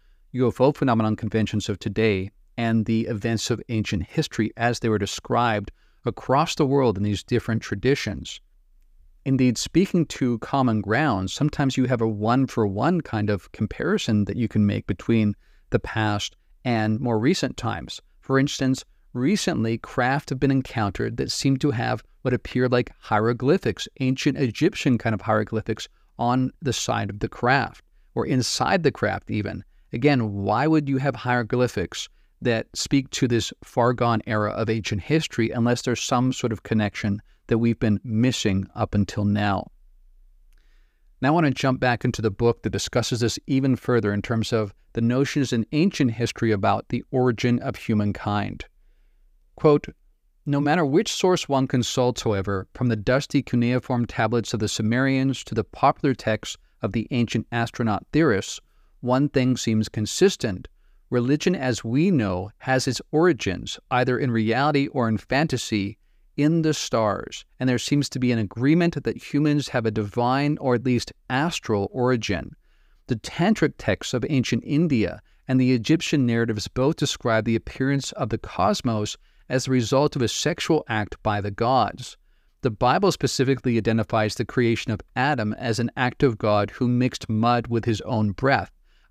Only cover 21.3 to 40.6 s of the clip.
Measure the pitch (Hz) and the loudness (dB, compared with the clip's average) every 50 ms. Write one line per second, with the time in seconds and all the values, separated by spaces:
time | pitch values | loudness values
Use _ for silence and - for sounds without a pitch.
21.3 | - - - 139 135 131 - 147 120 117 117 117 117 120 - - _ _ - 131 | -4 -2 0 0 0 2 0 0 -2 -2 -2 -2 -4 -4 -8 -14 _ _ -4 -2
22.3 | 123 117 - - - 123 127 123 120 123 117 - - - - - 110 104 110 117 | -2 -2 -4 -4 -2 0 2 2 2 2 0 -2 -6 -14 -4 0 0 2 2 2
23.3 | 120 113 123 135 165 190 - 120 95 - - - - - 135 127 131 - - 151 | 0 0 2 2 2 2 2 -2 -4 -4 -8 -12 -6 -2 -2 0 0 0 0 0
24.3 | 131 143 143 120 107 - 151 175 - - - 143 123 113 - 113 110 98 - 113 | 0 0 -2 -2 0 0 0 0 0 0 2 2 2 2 2 0 -2 -2 0 0
25.3 | 110 107 107 - 113 107 - - 110 - - - - _ _ _ _ - 120 120 | 0 0 0 0 -2 -4 -4 -4 -6 -6 -8 -14 -18 _ _ _ _ -4 -2 0
26.3 | 123 127 127 131 - _ - 135 110 - - - 117 110 107 101 101 104 117 107 | 2 2 0 -2 -4 _ -4 -4 -2 -2 -2 -2 -2 -2 -2 -4 -4 -6 -6 -6
27.3 | - - - 120 135 139 117 - - - _ _ _ _ _ _ _ - - - | -6 -2 0 2 2 2 0 -2 -6 -14 _ _ _ _ _ _ _ -4 -2 0
28.3 | 135 127 120 - - - - - - 180 160 - 104 - - 101 95 95 - - | 0 0 0 0 -2 -2 0 2 2 2 2 2 0 2 -2 -2 -2 -4 -6 -6
29.3 | 110 107 101 - - 90 - - _ _ _ _ - 123 123 147 143 127 113 107 | -4 -4 -4 -4 -6 -8 -12 -16 _ _ _ _ -6 0 2 4 4 4 2 0
30.3 | 101 101 98 101 104 117 139 156 160 156 147 135 135 131 135 143 127 120 - 123 | -2 -2 0 0 2 2 2 4 2 2 2 0 -2 0 0 -2 -2 -2 -2 -2
31.3 | 123 123 117 107 - 123 123 120 - - 87 - - - - - - _ _ _ | 0 0 0 0 0 0 0 0 0 -4 -6 -4 -6 -10 -12 -12 -14 _ _ _
32.3 | _ _ - 123 117 113 - - - - - - - 139 131 - - - 139 117 | _ _ -2 0 0 0 -2 -6 -8 -8 -4 0 0 0 0 0 -2 -2 0 2
33.3 | 120 113 104 - - - - - - 127 117 123 127 117 123 117 117 113 - - | 2 0 0 -2 -8 -12 -20 -6 -2 2 2 2 2 2 2 2 2 2 0 0
34.3 | 110 107 104 104 104 - 113 104 110 113 101 - 107 98 - - 147 160 151 - | 0 0 0 0 0 -2 -2 0 0 -2 -2 -2 -4 -4 -2 0 0 0 0 -2
35.3 | - - 110 113 - 117 117 120 123 120 - 127 120 - - - 131 123 127 131 | -2 -2 -2 0 0 0 2 2 2 0 0 -2 -2 -2 -2 -2 0 2 2 0
36.3 | 123 - - 120 110 - - - 117 110 107 101 - - - 104 101 104 - _ | 0 -2 -2 -4 -4 -6 -4 -2 0 0 0 0 -2 -4 -4 -2 -4 -4 -6 _
37.3 | _ _ _ - 120 113 117 117 113 - - 110 107 95 - 123 107 110 120 127 | _ _ _ -2 0 2 2 2 0 2 2 0 0 0 -2 -2 0 2 2 2
38.3 | 120 - - 107 95 95 92 - - - 107 - - 104 98 - - 104 101 101 | 2 0 0 0 0 0 -2 -4 -4 -6 -6 -2 0 0 0 0 -2 -2 0 0
39.3 | 101 104 104 101 98 95 - - - - - - - - - - - - - - | 2 2 2 0 0 -2 -4 -8 -14 -20 -20 -20 -20 -20 -20 -20 -20 -20 -20 -20
40.3 | _ _ _ - - - | _ _ _ -20 -20 -20